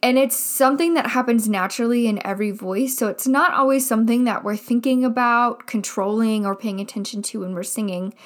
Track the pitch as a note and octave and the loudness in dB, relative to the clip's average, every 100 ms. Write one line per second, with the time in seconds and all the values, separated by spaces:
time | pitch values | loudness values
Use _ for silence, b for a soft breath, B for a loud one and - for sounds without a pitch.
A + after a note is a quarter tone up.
0 | B3+ B3+ C4+ - - - C4 C#4 E4+ E4 | 2 4 2 0 -4 2 2 4 2 2
1 | A#3+ B3+ B3+ A#3 G#3+ G3 F#3+ - A#3 A#3+ | 2 0 2 2 2 0 -2 -2 0 2
2 | A#3 G3+ G3 G3 G#3+ G3+ F#3 G3 C4 - | 2 0 -2 -2 -4 -4 -4 -2 -2 -2
3 | G#3+ G3+ C4 C#4 B3 - C4 C4+ C4 A3 | -2 -2 0 2 2 2 2 2 2 2
4 | A3+ A#3+ A#3+ G3 G#3 G#3+ - A#3+ C4 B3+ | 2 2 2 0 -4 -4 -2 0 2 2
5 | B3+ B3 A#3+ A#3+ A#3+ A#3 - A3 - - | 2 2 2 2 2 -2 -6 -6 -4 -4
6 | G3 G#3+ A3 G#3+ G3+ G3 A3 F#3+ G3+ G#3 | -2 0 0 0 -2 -4 -6 -6 -8 -8
7 | G3 G3+ - G#3+ F#3 F3 - - G3+ F3+ | -8 -8 -8 -8 -8 -8 -6 -6 -4 -4
8 | F#3+ B | -6 B